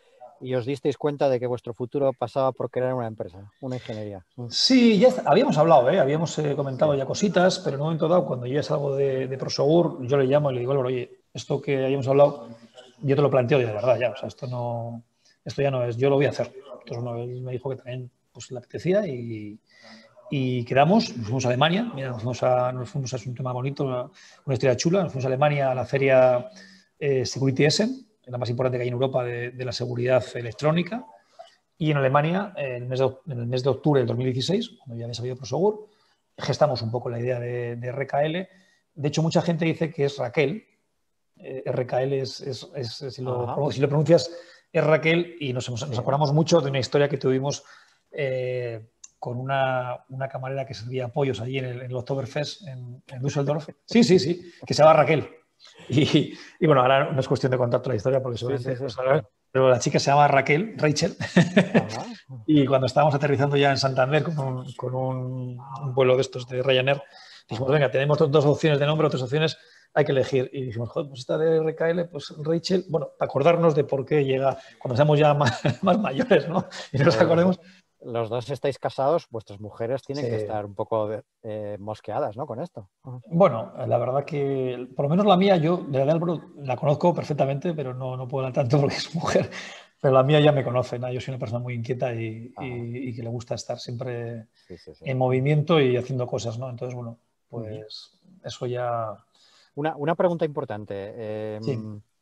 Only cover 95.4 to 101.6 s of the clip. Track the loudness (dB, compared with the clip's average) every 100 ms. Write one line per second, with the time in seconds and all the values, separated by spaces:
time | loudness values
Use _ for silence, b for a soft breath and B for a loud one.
95.4 | 2 2 4 4 4 2 -2 -4 -4 -6
96.4 | -6 -8 -8 -10 -10 -10 -12 -14 _ _
97.4 | _ -12 -12 -12 -14 -18 -20 _ _ _
98.4 | -14 -10 -6 -4 -4 -4 -6 -10 _ _
99.4 | b b b -6 -6 -4 -2 2 2 2
100.4 | -2 -4 -6 -6 -8 -8 -8 -10 -8 -6
101.4 | -8 -8